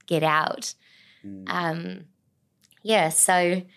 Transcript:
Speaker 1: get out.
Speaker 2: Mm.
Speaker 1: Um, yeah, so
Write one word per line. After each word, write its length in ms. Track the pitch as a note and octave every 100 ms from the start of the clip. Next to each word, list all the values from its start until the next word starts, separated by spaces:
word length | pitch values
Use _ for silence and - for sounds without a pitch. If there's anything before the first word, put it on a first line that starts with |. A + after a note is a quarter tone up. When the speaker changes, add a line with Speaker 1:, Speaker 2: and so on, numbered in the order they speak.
| -
Speaker 1:
get 180 | E3
out. 500 | D#3 D#3 - - - - _ _ _ _ G2+
Speaker 2:
Mm. 180 | F#2+ F#2+
Speaker 1:
Um, 580 | F3+ E3+ E3 E3+ F#3+ - _ _ _ _ _ _ _
yeah, 280 | G#3+ G#3+ D#3+
so 520 | - - F3+ F3 F3+ -